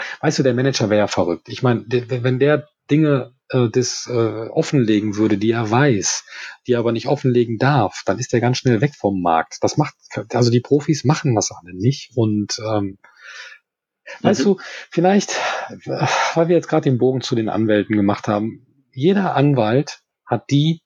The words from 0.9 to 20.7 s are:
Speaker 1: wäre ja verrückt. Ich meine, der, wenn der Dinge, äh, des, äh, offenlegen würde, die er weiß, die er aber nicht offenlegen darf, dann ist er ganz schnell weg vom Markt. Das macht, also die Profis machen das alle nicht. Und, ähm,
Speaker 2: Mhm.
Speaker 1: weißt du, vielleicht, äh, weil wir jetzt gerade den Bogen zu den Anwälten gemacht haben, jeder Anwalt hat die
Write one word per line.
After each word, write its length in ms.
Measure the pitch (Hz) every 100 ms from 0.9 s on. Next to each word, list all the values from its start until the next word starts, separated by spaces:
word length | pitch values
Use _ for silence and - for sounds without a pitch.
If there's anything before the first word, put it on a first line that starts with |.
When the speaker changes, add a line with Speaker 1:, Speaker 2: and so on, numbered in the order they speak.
Speaker 1:
wäre 80 | 104
ja 40 | 101
verrückt. 420 | - 87 80 -
Ich 140 | 107
meine, 200 | 127 113 104
der, 380 | 123 117 123
wenn 160 | 123 127
der 260 | 143 147 - _ -
Dinge, 420 | 151 151 135 117 _ -
äh, 180 | 131 120
des, 400 | 127 120 - -
äh, 380 | 123 110 107 113
offenlegen 640 | 160 160 143 110 104 107 104
würde, 220 | 107 101
die 140 | 110
er 180 | 113 107
weiß, 540 | 117 147 101 - - - - - - -
die 60 |
er 80 | 120
aber 100 | 113
nicht 160 | 117 127
offenlegen 520 | 143 131 120 117 113
darf, 440 | 131 143 95 - -
dann 120 | -
ist 160 | 127
er 60 | 120
ganz 180 | 120 127
schnell 220 | 127 110
weg 160 | 147 -
vom 240 | 101 95
Markt. 360 | 85 82 - -
Das 160 | 104 -
macht, 180 | 147 - - - 107
also 160 | 123 120
die 100 | 120
Profis 440 | - 143 143 143
machen 320 | 123 165 139 107
das 160 | -
alle 200 | - 87 90
nicht. 340 | 117 139 - 123
Und, 420 | 110 104 101 -
ähm, 400 | 107 107 98 98 - _ - - - - _ _ _ _ - -
Speaker 2:
Mhm. 60 | -
Speaker 1:
weißt 160 | 214
du, 120 | 214 185 - - -
vielleicht, 400 | - 180 202 - - - - - 95 -
äh, 200 | - - - -
weil 140 | 165 170
wir 80 | 165
jetzt 120 | -
gerade 220 | 160 151
den 80 | 120
Bogen 220 | 127 131
zu 160 | - 117
den 120 | 110
Anwälten 460 | 101 110 104 98 107
gemacht 300 | 101 98 -
haben, 400 | 104 110 - _ _ _
jeder 440 | 127 170 202 180 131
Anwalt 640 | 147 131 107 127 151 - _ _ -
hat 240 | 113 -
die 300 | 143 156